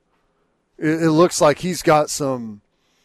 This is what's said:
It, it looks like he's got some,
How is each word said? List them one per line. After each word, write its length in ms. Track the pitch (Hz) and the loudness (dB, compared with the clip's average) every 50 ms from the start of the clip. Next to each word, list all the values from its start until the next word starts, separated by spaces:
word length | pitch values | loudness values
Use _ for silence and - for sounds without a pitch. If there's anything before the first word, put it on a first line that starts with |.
| _ _ _ _ _ _ _ _ _ _ _ _ _ _ _ - | _ _ _ _ _ _ _ _ _ _ _ _ _ _ _ -6
It, 240 | 165 151 160 160 165 | -4 -4 -2 0 0
it 80 | 165 | 2
looks 300 | 156 156 175 170 - - | 4 4 4 2 2 2
like 180 | 175 151 139 - | 2 2 2 0
he's 240 | - 180 175 135 - | -4 -6 -6 -4 0
got 280 | 165 156 151 147 - | 2 2 2 2 0
some, 500 | - - 151 135 131 123 117 110 107 104 _ _ _ _ _ _ _ _ _ | -4 -6 -4 -4 -6 -6 -8 -12 -14 -16 _ _ _ _ _ _ _ _ _